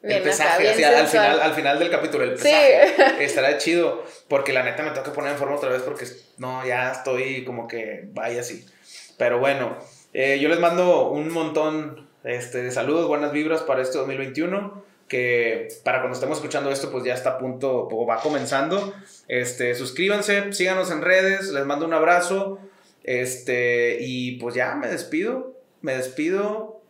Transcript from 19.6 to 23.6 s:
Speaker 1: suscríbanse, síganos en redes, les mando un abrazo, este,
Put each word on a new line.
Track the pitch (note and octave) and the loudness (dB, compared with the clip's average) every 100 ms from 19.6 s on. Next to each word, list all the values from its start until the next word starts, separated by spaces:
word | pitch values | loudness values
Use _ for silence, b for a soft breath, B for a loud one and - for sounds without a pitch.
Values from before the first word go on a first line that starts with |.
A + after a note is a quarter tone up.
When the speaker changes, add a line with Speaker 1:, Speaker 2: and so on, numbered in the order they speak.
| B2 | -2
Speaker 1:
suscríbanse, | A#2+ C3+ - F#3+ G#3 G3+ G3+ G3+ | -2 -6 -2 0 0 0 0 0
síganos | G3 F#3 F#3 F3+ | -2 0 0 -2
en | D#3+ | -2
redes, | E3 F#3 F#3+ F#3+ F#3+ | 4 4 4 0 -2
les | C#3 | -4
mando | C#3 C#3+ E3 | -2 -2 0
un | |
abrazo, | E3 D#3+ F3 E3+ F#3+ G3 G3 B B B B | 2 4 4 4 -2 -2 -8 B B B B
este, | - B2 B2 - - B2 | -4 -4 -2 -6 -4 0